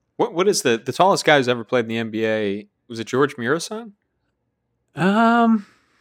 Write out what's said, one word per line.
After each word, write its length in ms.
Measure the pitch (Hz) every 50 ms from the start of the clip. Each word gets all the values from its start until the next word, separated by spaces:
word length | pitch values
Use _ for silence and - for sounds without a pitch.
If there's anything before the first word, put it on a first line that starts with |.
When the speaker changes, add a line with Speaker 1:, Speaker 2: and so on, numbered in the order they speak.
| _ _ _
Speaker 1:
What, 160 | - - - 156
what 140 | 165 190
is 160 | 208 180 - -
the, 180 | 135 113 104 117
the 100 | - 120
tallest 320 | - 175 190 185 151 -
guy 140 | 160 151 143
who's 100 | 127 123
ever 160 | 123 120 110
played 220 | - 127 123 117
in 20 | 113
the 100 | 113 113
N 120 | 113 110
B 140 | 107 110 110
A? 440 | 110 110 110 107 101 98 104 104 - _ _ _
Was 140 | - 120 113
it 80 | 113 -
George 260 | - 127 147 139 -
Muresan? 560 | - 117 117 147 170 165 - 214 220 240 214 202 _ _ _ _ _ _ _ _ _ _ _ _ _ _ _ _ _ _ _ _
Speaker 2:
Um, 720 | - 170 185 202 220 233 226 233 240 233 226 226 208 196 - _ _ _ _ _ _